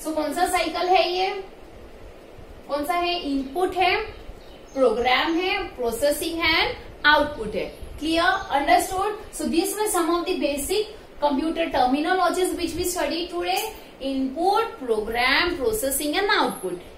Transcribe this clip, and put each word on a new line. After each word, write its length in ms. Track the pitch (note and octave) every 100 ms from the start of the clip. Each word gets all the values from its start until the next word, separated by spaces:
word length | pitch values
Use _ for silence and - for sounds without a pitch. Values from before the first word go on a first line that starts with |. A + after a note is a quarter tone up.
So 100 | D#4
कौन 200 | D#4 C#4+
सा 120 | E4+ F#4 F4+
साइकिल 320 | E4 E4+ F4+
है 200 | F#4 F4
ये, 180 | F4+ F#4+ G4+ - - - - - - - - - - - - -
कौन 160 | C#4+
सा 100 | D4
है, 240 | F4 F4 F4
इनपुट 560 | C#4+ C#4 C4 F4+ F#4 F4
है, 180 | F4+ G#4 A4 - - - - - -
प्रोग्राम 600 | C4+ B3+ G#3+ B3 B3+ D#4 E4
है, 260 | F#4 G4+ F4 -
प्रोसेसिंग 640 | A#3 A3 C#4+ D4 E4+ E4
है, 320 | E4 E4 A#4+ B4 - - D4
आउटपुट 480 | D4+ - - G#3
है। 180 | F#3 D#3 - - -
Clear? 320 | D4+ E4 F4 F#4+ - C#4+
Understood? 640 | D#4+ E4+ - F#4+ G4+ G#4 -
So 120 | -
these 300 | C4 D#4 G4 G4+
were 120 | G#4+
some 200 | F4+ E4
of 100 | E4+ E4+
the 80 | D#4
basic 480 | C#4+ C#4+ - G4 G#4+ - - -
computer 460 | D4 C4+ D#4+ E4 D#4+
terminologies 880 | C#4 B3 C#4+ E4 F#4 E4+ - F4+ D#4
which 180 | F4
we 100 | D#4+
study 420 | F4+ F4 C#4+ D#4+ F4
today। 300 | E4+ F4 G4 A4 - - -
इनपुट, 640 | C4+ C4+ C4+ D#4 F4+ G#4 A4 -
प्रोग्राम, 760 | B3 G#3+ G#3+ A#3 B3+ C#4+ F4 E4
प्रोसेसिंग 580 | A#3+ G#3+ C4+ C4+ D4 E4+
and 100 | G4+
आउटपुट, 500 | G4 C4 - F#3 - -